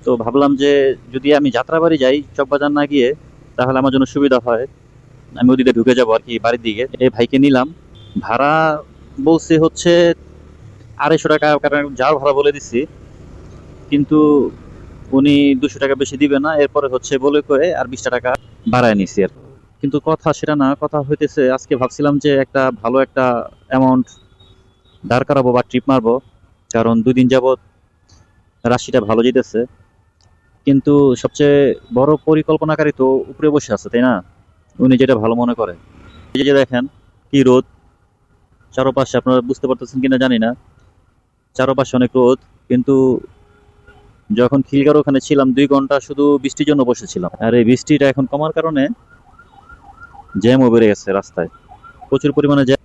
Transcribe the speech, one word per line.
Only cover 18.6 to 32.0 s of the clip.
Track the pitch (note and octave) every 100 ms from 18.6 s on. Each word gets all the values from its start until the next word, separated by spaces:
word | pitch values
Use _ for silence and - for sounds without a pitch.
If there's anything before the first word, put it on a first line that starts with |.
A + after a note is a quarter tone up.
| -
বাড়ায় | B2 A#2+ G#2
নিছি | F#2 -
আর। | F#2 - - - _ _
কিন্তু | C#3+ C#3+
কথা | D#3+ D#3+ -
সেটা | C#3+ -
না, | D3+ C3+ C#3+
কথা | D3+ D3+ C3+
হইতেছে | D3+ D3+ - B2+ C3
আজকে | - C3+
ভাবছিলাম | B2+ - D3 C#3+
যে | D3 C#3
একটা | C3+ C3+ C3 A#2+
ভালো | A2+ C3 C3
একটা | - B2+ B2 F2+ _ _
অ্যামাউন্ট | C3 C3 B2+ B2 - _ _ _ _ _ _ _ _
দাঁড় | - A#2+ C3+
করাবো | C#3+ B2+
বা | B2 -
ট্রিপ | B2+ -
মারবো, | C3 A2+ B2+ _ _ _ _ _
কারণ | A#2 A2+ A#2
দুই | A2+
দিন | B2+ B2+
যাবত | C3 B2 B2+ _ _ _ _ _ _ _ _ _ _
রাশিটা | A#2+ B2 - C3
ভালো | G#2 A2 A#2+
যেতেছে। | B2 A#2+ G#2+ B2 _ _ _ _ _ _ _ _ _ -
কিন্তু | C#3 D3 D3 C#3 B2
সবচেয়ে | - - D3 C#3+ C3+ - -
বড় | A#2+